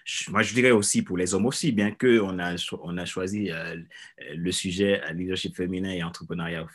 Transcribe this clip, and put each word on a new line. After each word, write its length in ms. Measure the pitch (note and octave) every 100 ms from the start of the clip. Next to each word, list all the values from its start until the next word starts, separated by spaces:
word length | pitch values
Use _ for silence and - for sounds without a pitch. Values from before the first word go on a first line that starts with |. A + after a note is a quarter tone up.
| -
Je, 240 | - -
moi, 100 | G2+
je 120 | G2+
dirais 180 | A2+ B2
aussi 300 | A2+ G2+ A#2
pour 140 | - F2+
les 180 | F2+
hommes 120 | F#2+ A2+
aussi, 260 | C3+ E3
bien 200 | G#2+ G#2
qu'on 460 | G#2 B2+ A#2 G2 F2+
a 180 | F2 F2
cho-, 240 | - -
on 140 | F2 F2
a 80 | F2
choisi, 440 | - F#2 G#2 G2
euh, 320 | E2 E2 E2+ E2+ - - - C2 D#2
le 160 | F2
sujet, 500 | F#2 G2 F2+ G2 G2
euh, 120 | D#2
leadership 420 | E2+ F2+ F#2 F#2 E2+
féminin 360 | F2+ F#2 F#2+
et 120 | F#2
entrepreneuriat 640 | E2+ - E2 F2 E2 E2 D#2+